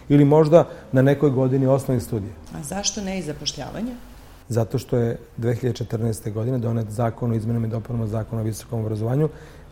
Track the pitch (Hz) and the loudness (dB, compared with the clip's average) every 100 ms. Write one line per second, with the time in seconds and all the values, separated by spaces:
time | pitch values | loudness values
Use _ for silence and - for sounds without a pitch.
0 | - 143 143 156 151 165 135 - - 131 | 4 6 8 6 8 6 6 -4 0 4
1 | 135 139 151 127 131 135 131 135 131 123 | 4 4 2 2 2 2 2 2 0 -2
2 | - 113 98 - - 165 139 190 202 220 | -2 -6 -6 -12 -14 -12 -8 -6 -6 -6
3 | 190 190 151 147 147 151 127 - 240 240 | -6 -6 -8 -8 -10 -10 -10 -8 -10 -10
4 | - - - - - 113 110 123 - 123 | -18 -20 -20 -16 -4 -2 0 -2 -2 0
5 | 117 - - - 117 117 123 110 113 113 | 0 -4 -10 -6 -2 -2 -2 -4 -4 -4
6 | 117 104 113 107 117 131 113 117 107 107 | -2 -4 -6 -4 -2 -2 -2 -2 -4 -2
7 | 117 - 120 113 110 117 113 113 107 120 | -4 -2 -2 -2 -2 -2 -2 -6 -6 -6
8 | 110 110 110 113 110 104 - 117 107 107 | -4 -4 -6 -4 -4 -6 -8 -6 -4 -4
9 | 113 139 156 - - - - | -2 0 0 -4 -20 -20 -10